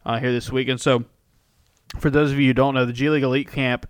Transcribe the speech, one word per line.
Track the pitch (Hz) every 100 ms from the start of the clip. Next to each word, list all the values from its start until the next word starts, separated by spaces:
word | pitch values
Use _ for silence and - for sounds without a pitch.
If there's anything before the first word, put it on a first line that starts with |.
| -
uh, | 113
here | 123
this | 120 -
week. | 131 131
And | 127
so, | - 123 120 _ _ _ _ _ _ _ - -
for | 156
those | 143 151
of | 139
you | 139
who |
don't | 127 139 131
know, | 123
the |
G | 120 143
League | 151
Elite | 131 131 139
Camp | - 131 123 -